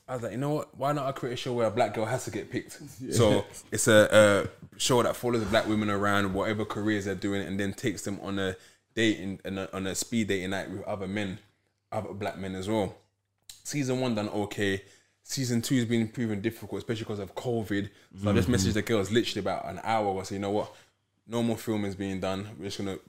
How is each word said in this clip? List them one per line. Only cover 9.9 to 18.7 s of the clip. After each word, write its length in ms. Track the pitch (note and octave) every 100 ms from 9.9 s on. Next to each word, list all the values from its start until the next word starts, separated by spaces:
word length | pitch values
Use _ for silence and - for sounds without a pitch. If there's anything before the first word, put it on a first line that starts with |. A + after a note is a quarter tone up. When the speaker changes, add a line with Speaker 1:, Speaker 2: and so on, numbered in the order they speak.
| F2
Speaker 1:
speed 320 | - A#2 G#2
dating 240 | G2 F#2
night 180 | F#2+ -
with 140 | F#2
other 240 | F2+ G2+ F#2+
men, 320 | G#2 G2 F#2 - _ _ _ _
other 220 | A2 G2+
black 240 | G2+ G2+ -
men 160 | F#2+ F#2+
as 120 | F#2
well. 280 | A2 F#2 - _ _ _ _ - -
Season 360 | - D3 C3 B2+
one 140 | B2+ G#2+
done 140 | G#2
okay. 540 | G#2 G2+ - G2+ G2 - - _ _
Season 380 | - - B2 A#2
two 140 | A2+ C3
has 80 | A2+
been 220 | A#2 A2
proven 340 | B2+ A2+ G2+
difficult, 380 | A2 - G2+ G2
especially 260 | - A2 A2
'cause 140 | G#2
of 140 | F#2+
covid. 560 | - B2+ A#2 G2+ G2+ G2+ - _ F#2+
So 80 | G2+
I 40 |
just 140 | A2 B2
Speaker 2:
Mm-hmm. 80 | A#2
Speaker 1:
messaged 180 | G2+